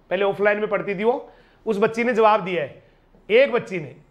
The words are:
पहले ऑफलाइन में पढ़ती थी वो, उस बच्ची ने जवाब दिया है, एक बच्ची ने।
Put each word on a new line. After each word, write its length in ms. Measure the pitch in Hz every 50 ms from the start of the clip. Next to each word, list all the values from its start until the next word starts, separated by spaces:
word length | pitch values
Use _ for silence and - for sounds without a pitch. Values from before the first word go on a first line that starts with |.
| _ -
पहले 160 | 180 190 202
ऑफलाइन 340 | 196 190 - 202 208 208 208
में 80 | 214 190
पढ़ती 280 | 202 185 170 202 196
थी 80 | 175 214
वो, 280 | 226 247 - - - - _ _ _ _ _ -
उस 140 | 220 208 202
बच्ची 240 | 220 220 226 226 233
ने 100 | 247 233
जवाब 300 | 214 220 214 214 214 175
दिया 180 | 190 180 165 143
है, 200 | 123 - - _ _ _ _ _ _ _ _ _ -
एक 220 | 208 247 277 320
बच्ची 280 | 247 220 143 - 190 175
ने। 160 | 147 123 131 - _ _